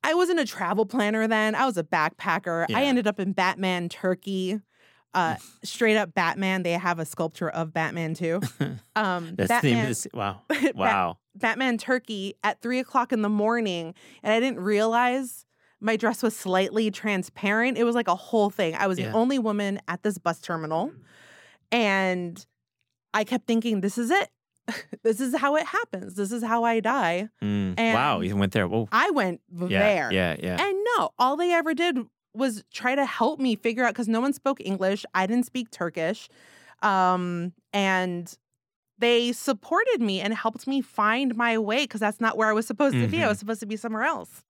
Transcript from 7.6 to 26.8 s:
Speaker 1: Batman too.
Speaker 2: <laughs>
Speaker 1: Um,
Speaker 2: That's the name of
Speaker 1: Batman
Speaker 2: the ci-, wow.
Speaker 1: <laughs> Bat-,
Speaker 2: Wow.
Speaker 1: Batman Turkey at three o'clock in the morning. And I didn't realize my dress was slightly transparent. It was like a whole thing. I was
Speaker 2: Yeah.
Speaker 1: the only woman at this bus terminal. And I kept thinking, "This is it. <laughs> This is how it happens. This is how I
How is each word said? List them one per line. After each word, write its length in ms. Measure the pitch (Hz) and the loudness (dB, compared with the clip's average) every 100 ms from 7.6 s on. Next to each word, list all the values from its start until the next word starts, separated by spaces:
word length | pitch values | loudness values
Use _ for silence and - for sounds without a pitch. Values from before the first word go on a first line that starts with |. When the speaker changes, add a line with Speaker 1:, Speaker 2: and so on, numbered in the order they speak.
| 160 | -4
Speaker 1:
Batman 400 | 165 160 170 160 | -2 -2 -2 -6
too. 280 | 165 165 170 131 - | -4 -2 -2 -4 -4
Speaker 2:
<laughs> 200 | 135 123 _ 214 | -6 -6 _ -2
Speaker 1:
Um, 400 | 208 180 165 180 | 0 -2 -6 -2
Speaker 2:
That's 260 | 95 240 | 2 2
the 80 | 147 | 4
name 160 | 117 110 | 2 2
of 0 | |
Speaker 1:
Batman 20 | |
Speaker 2:
the 60 | 113 | -4
ci-, 140 | - | -8
wow. 280 | - 101 95 | -6 -6 -6
Speaker 1:
<laughs> 40 | _ | _
Bat-, 280 | 294 277 - | 0 0 0
Speaker 2:
Wow. 420 | 95 98 90 - _ 196 | 2 2 0 -4 _ -4
Speaker 1:
Batman 420 | 226 220 262 226 | -2 0 -2 -2
Turkey 560 | - 254 240 214 190 - | 0 -2 -2 -8 -8 -4
at 180 | 208 208 | -4 -2
three 180 | 233 254 | -4 -4
o'clock 320 | 254 269 240 | 0 -2 0
in 80 | 233 | 0
the 80 | 208 | 0
morning. 640 | 208 208 233 214 175 165 180 - - | 2 2 0 0 -4 -6 -12 -20 -8
And 100 | - | 0
I 60 | 226 | 2
didn't 200 | 262 240 | 2 -2
realize 840 | 185 208 220 226 247 254 254 - - _ _ _ | 0 2 2 2 2 0 -4 -12 -20 _ _ _
my 140 | 208 220 | -2 0
dress 260 | - 226 | 0 0
was 140 | 220 - | -2 -2
slightly 560 | 190 185 190 214 220 | 0 2 2 0 -2
transparent. 840 | 190 220 196 185 - 202 214 240 233 | -2 -2 -2 -4 -4 0 2 2 2
It 80 | 233 | 2
was 100 | 233 | 2
like 140 | 226 | 0
a 60 | 180 | -2
whole 340 | - 226 202 | 0 2 2
thing. 260 | 196 175 160 | 2 -2 0
I 100 | 196 | 0
was 120 | 185 | 0
Speaker 2:
Yeah. 80 | 185 | 0
Speaker 1:
the 40 | |
only 260 | 220 240 277 | 2 2 0
woman 400 | 220 208 202 196 - | 0 -2 -2 -4 -6
at 160 | 175 | -4
this 140 | 214 180 | -4 -2
bus 240 | 170 160 | -2 -4
terminal. 500 | - 165 156 160 240 - - - - - - _ _ | -4 -6 -2 -2 -2 -8 -20 -20 -20 -20 -20 _ _
And 720 | 240 214 196 190 180 175 170 - _ _ _ _ _ _ | 0 2 2 2 0 -4 -10 -18 _ _ _ _ _ _
I 100 | 214 | -2
kept 240 | 214 247 - | 0 -2 0
thinking, 340 | 226 226 208 | 0 2 0
"This 160 | 190 214 | -2 -2
is 140 | 240 | 0
it. 180 | 370 - _ _ _ - | 0 0 _ _ _ -12
<laughs> 360 | 220 - - | -12 -12 -4
This 160 | 226 214 | 0 0
is 140 | 262 269 | 0 0
how 180 | 277 302 | 2 2
it 100 | - | 0
happens. 500 | 392 466 185 190 185 | -4 -4 -8 -10 -6
This 160 | 196 | -4
is 120 | 233 | -4
how 200 | 220 233 233 | -2 2 2
I 160 | 226 | 2